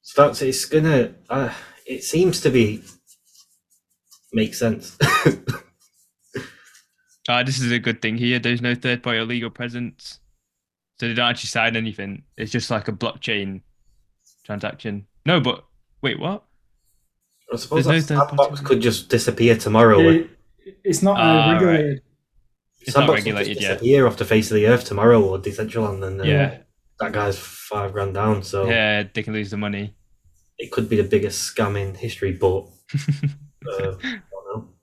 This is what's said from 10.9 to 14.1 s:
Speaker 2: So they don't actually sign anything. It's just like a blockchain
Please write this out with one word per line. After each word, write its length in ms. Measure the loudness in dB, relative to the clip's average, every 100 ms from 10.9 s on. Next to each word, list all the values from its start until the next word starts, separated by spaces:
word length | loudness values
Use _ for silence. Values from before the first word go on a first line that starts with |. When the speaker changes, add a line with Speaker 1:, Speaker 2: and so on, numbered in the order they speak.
| _
Speaker 2:
So 80 | -4
they 60 |
don't 160 | 0 0
actually 200 | -2 -4
sign 260 | -2 0 -2
anything. 480 | -6 -8 -10 -12 _ -12
It's 140 | -6
just 200 | -6 -4
like 160 | -4 -4
a 40 |
blockchain 720 | -6 -6 -6 -6 -4 -6 -10 _ _ _ _ _